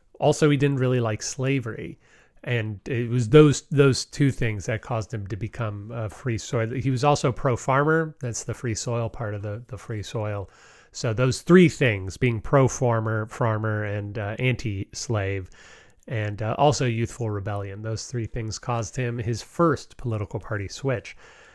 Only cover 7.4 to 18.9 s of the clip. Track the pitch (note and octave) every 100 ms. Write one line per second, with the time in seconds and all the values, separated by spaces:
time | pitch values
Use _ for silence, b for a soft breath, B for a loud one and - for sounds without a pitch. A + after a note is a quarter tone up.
7.4 | C#3 A2+ - C3+ D3 D#3+ D#3+ - B2 G#2+
8.4 | - A2 B2 G#2+ B2+ A#2 A2+ - G#2+ G#2
9.4 | G#2 G#2+ B2 G2+ - G#2+ F#2 A#2 G#2+ G2+
10.4 | F#2 b b b b - B2+ G#2+ B2+ B2
11.4 | - F3+ E3 - C3 G2+ F#2 - B2 A2
12.4 | - C#3+ C3 - B2 A2+ A2 A2 A2 -
13.4 | A#2+ G#2+ A2 G#2+ G#2 G#2 G2+ G#2+ G2+ A2
14.4 | B2+ A#2+ A2 G2 - - - G#2+ G2 G2
15.4 | F#2 B B B B B - A2+ G#2 G#2
16.4 | A2 - D3 - C3 A2+ A2+ - A2+ G#2
17.4 | G#2 G2+ G2 G2 A2 A2 - B2 G#2+ B2
18.4 | A2 - - A#2 G#2+